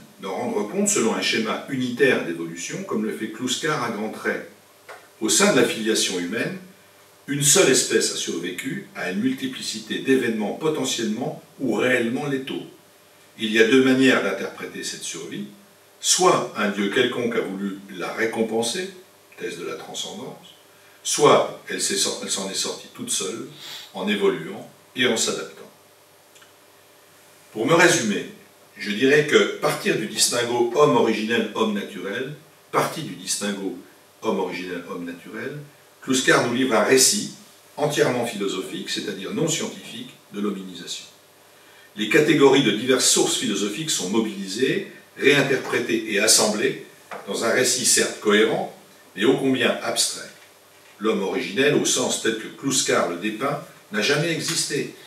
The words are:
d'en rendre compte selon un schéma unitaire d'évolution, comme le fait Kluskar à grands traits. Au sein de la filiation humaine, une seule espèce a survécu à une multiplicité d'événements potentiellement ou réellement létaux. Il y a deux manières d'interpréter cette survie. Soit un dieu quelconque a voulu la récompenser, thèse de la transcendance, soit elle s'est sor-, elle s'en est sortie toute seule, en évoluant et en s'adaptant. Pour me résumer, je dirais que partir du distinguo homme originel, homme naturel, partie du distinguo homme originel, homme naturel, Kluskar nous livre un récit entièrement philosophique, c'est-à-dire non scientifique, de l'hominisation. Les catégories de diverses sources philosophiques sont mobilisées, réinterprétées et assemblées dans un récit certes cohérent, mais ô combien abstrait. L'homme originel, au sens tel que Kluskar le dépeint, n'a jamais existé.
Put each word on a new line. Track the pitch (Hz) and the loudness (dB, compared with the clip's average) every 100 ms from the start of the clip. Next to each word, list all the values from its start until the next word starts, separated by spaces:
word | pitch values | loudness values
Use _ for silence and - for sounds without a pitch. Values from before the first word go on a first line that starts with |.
| - - | -16 -14
d'en | - | -8
rendre | - 120 110 104 | -6 -4 -4 -4
compte | 185 202 | -2 0
selon | - 113 | 2 2
un | 95 | 0
schéma | - 117 110 113 - | 0 0 -2 -4 -6
unitaire | 131 123 117 104 117 | -4 -2 2 4 4
d'évolution, | - 82 82 85 - 175 | 0 -6 -8 -8 -8 -8
comme | 196 110 | -6 -4
le | 107 | -2
fait | 110 110 | -4 -8
Kluskar | - 127 - 160 147 | -6 -6 -4 -2 -2
à | 110 | -4
grands | 101 110 | -6 -6
traits. | - - - - - _ _ - - - - | -6 -4 -4 -8 -18 _ _ -20 -20 -20 -6
Au | 110 | 0
sein | - 202 | 4 4
de | 139 | 6
la | 113 | 2
filiation | 104 110 104 - 90 | 0 0 0 0 -2
humaine, | 87 104 - 190 - - - _ - _ - | -4 -4 -6 -8 -14 -20 -20 _ -20 _ -6
une | 143 | 0
seule | 139 196 160 | 4 6 6
espèce | 127 - 110 - | 4 4 0 0
a | - | -4
survécu | - - - - - - - | -4 -4 -6 -8 -8 -8 -10
à | - 90 | -10 -6
une | 95 | -2
multiplicité | 127 131 131 - 101 110 - - | -2 -2 -6 -8 -8 -8 -8 -4
d'événements | 135 131 117 107 101 | 2 2 2 -2 -4
potentiellement | - 156 147 131 - 110 110 143 - - - | -2 -2 -2 -2 -2 -2 -4 -6 -8 -14 -6
ou | 131 | -2
réellement | 104 123 127 117 135 143 | 0 2 2 0 -2 -4
létaux. | 135 - - - - _ _ _ _ - - | -4 -6 -10 -10 -18 _ _ _ _ -20 -8
Il | 110 | 0
y | 110 | 4
a | 113 | 6
deux | 131 | 6
manières | 131 127 131 117 | 6 6 6 4
d'interpréter | - - - - - - | 2 -4 -6 -10 -12 -10
cette | - - | -10 -8
survie. | - - - - 208 - - _ _ - | -10 -10 -10 -10 -12 -14 -20 _ _ -6
Soit | - - 359 - - - | 0 4 6 4 0 -2
un | 104 | -2
dieu | 98 101 | 0 0
quelconque | 131 123 123 117 | 2 0 0 -2
a | 113 | -2
voulu | 90 95 98 95 - 87 | -4 -4 -6 -8 -12 -10
la | 85 | -8
récompenser, | 98 110 113 110 113 117 185 190 - - - _ - | -4 -2 0 -2 0 -2 -4 -6 -10 -20 -20 _ -12
thèse | 87 85 | -10 -8
de | 80 | -10
la | |
transcendance, | 78 - - - 95 - - - - - - - - | -10 -12 -10 -10 -10 -14 -14 -20 -20 -20 -20 -20 -12
soit | - - 147 - - - - | -4 4 6 6 2 -6 -8
elle | - | -4
s'est | - 98 | -2 0
sor-, | - - | -2 -4
elle | 101 | -6
s'en | - 95 | -6 -4
est | |
sortie | 92 - 113 - | -4 -6 -6 -12
toute | - 113 | -14 -6
seule, | - - 113 131 - - - - | -4 -4 -8 -10 -14 -16 -16 -14
en | - 202 | -6 -2
évoluant | 208 196 165 160 - - - _ | 0 2 0 -4 -12 -14 -20 _
et | 127 127 | 0 0
en | 110 | 2
s'adaptant. | - 98 - - - - _ _ _ _ _ - - _ _ _ _ _ - - - - - | 0 -4 -8 -14 -20 -20 _ _ _ _ _ -20 -20 _ _ _ _ _ -20 -20 -20 -20 -14
Pour | 107 123 | -2 4
me | |
résumer, | 170 170 - 113 92 85 - - _ _ - | 6 8 6 2 -2 -4 -14 -20 _ _ -12
je | 104 | -6
dirais | 104 135 147 147 | 0 4 6 6
que | 214 - - | 4 4 0
partir | 147 151 208 - | -2 -2 -2 -2
du | 107 | -2
distinguo | - - 120 120 120 117 127 | 0 0 2 0 2 2 6
homme | 147 131 | 6 6
originel, | 113 104 110 117 101 | 4 2 0 0 0
homme | 113 104 | 0 -2
naturel, | 101 - 92 95 107 131 151 - _ _ | -2 -6 -8 -8 -6 -8 -10 -18 _ _
partie | 156 - - | -2 -2 -4
du | 127 | -8
distinguo | 87 98 - 101 98 95 85 - - _ - | -8 -6 -4 -4 -4 -6 -8 -14 -20 _ -10
homme | 110 95 | -4 -2
originel, | - 92 92 87 82 | -2 -6 -8 -10 -10
homme | 87 85 | -10 -10
naturel, | 85 95 107 127 147 - - _ _ | -12 -14 -10 -10 -10 -14 -20 _ _
Kluskar | - 131 - 151 123 | -2 0 4 4 4
nous | |
livre | 120 131 | 0 2
un | 110 | 2
récit | 104 131 - - 147 - - - - - | 6 6 6 2 -4 -10 -20 -20 -16 -4
entièrement | 143 135 139 123 117 | -2 2 2 2 -4
philosophique, | 104 98 95 - - - | -4 -4 -4 -6 -8 -6
c'est-à-dire | - - 95 87 | -6 -6 -8 -6
non | 104 160 | -2 -2
scientifique, | - - - - 113 131 - - | -2 -4 -8 -14 -14 -14 -18 -14
de | 101 | -6
l'hominisation. | 104 95 95 85 87 - - - _ _ - - - - - 104 | -4 -4 -10 -12 -10 -12 -12 -20 _ _ -20 -20 -20 -20 -16 -6
Les | 107 | 2
catégories | 160 151 147 135 139 | 4 6 8 8 8
de | 107 | 4
diverses | 104 123 131 - | 2 2 2 4
sources | - 131 - | 4 2 0
philosophiques | 117 95 101 156 160 | -2 -2 -2 -4 -4
sont | - 90 | -4 -2
mobilisées, | 110 107 98 95 104 131 - - - - - | -2 -2 -4 -8 -2 0 0 -6 -14 -20 0
réinterprétées | 135 143 139 127 - 123 - 110 107 | 4 4 4 0 -2 -2 0 -2 0
et | 101 | 0
assemblées | 110 - 107 104 135 - - - - - - | 4 4 4 2 0 -2 -12 -20 -18 -14 -8
dans | 95 | -4
un | 113 | 0
récit | - - - 117 | 2 2 2 2
certes | - 101 - | 2 2 0
cohérent, | 107 104 113 - - - - - - - | 2 4 4 2 -4 -10 -20 -20 -16 0
mais | |
ô | 127 139 | 2 4
combien | 135 127 117 - | 2 2 2 0
abstrait. | - - - - - - - - _ - - - | -2 -2 -2 -4 -12 -18 -20 -20 _ -20 -20 -6
L'homme | 107 98 | -2 0
originel, | 95 90 - 101 143 | 0 -2 -4 0 2
au | - - | 4 2
sens | - 113 - | 0 0 -2
tel | - - | -2 -2
que | - | -6
Kluskar | - 139 - - 113 85 | -6 -2 0 2 2 0
le | 85 | -2
dépeint, | 104 107 135 151 - - - | -6 -4 -4 -4 -8 -20 -8
n'a | 104 | -2
jamais | 127 147 165 | 0 2 0
existé. | 156 - 165 - 147 - - | -2 -2 -2 -2 -2 -4 -8